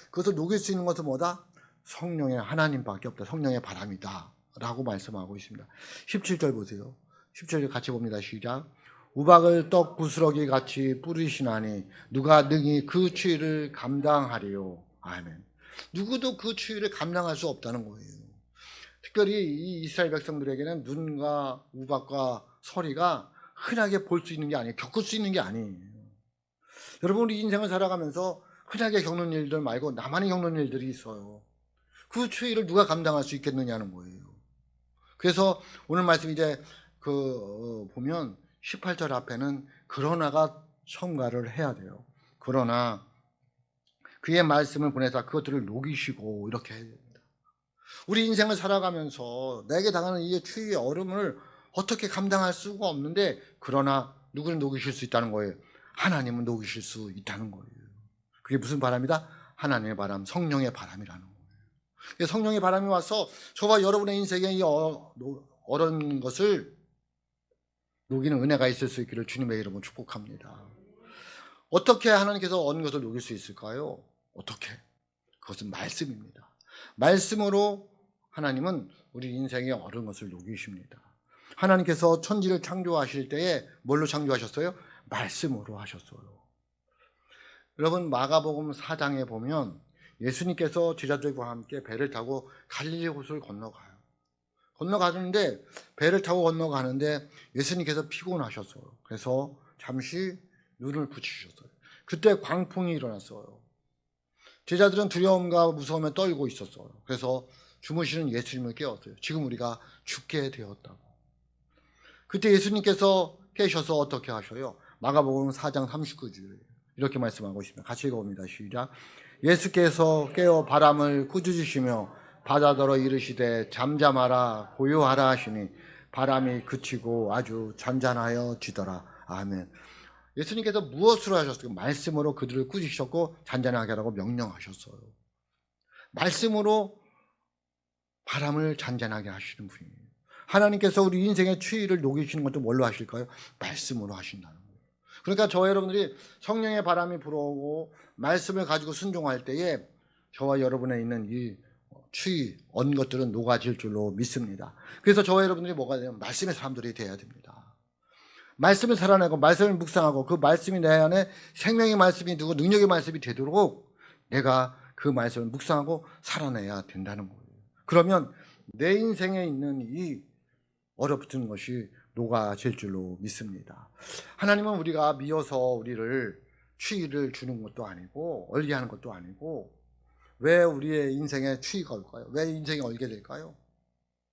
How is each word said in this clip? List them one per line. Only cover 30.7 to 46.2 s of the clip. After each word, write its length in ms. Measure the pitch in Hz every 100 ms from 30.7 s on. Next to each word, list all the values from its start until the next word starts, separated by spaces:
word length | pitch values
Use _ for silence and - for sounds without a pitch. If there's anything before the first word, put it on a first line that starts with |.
| 131 131
있어요. 520 | 127 113 104 101 104 _ _ _ _ _ _ _
그 200 | 233 247
추위를 380 | - 247 220 180
누가 180 | 190 196
감당할 380 | 160 160 151
수 120 | 139 143
있겠느냐는 560 | 143 131 127 110 101
거예요. 280 | 90 90 92 95 - _ _ _ _ _ _ _ -
그래서 440 | 180 180 196 180 - - -
오늘 160 | 170
말씀 260 | 175 160 160
이제 320 | 156 156 143 - - _ _
그, 120 | 147
어, 760 | 139 135 127 101 104 117 110 98
보면 440 | - 131 165 127 95 _ _ -
십팔 300 | 196 185 175
절 160 | 156
앞에는 520 | 123 - 117 139 139 139 _ -
그러나가 720 | - 147 170 151 156 156 - - _ -
첨가를 720 | - 180 139 123 123 113 120
해야 160 | 147
돼요. 300 | 104 95 98 - _ _ _
그러나 680 | - 131 117 120 120 107 - _ _ _ _ _ _ _ _ _ - -
그의 240 | - 170
말씀을 480 | 156 147 147 147 147
보내사 340 | 139 127 127 117
그것들을 380 | 156 147 139 98
녹이시고 840 | 113 147 139 - 127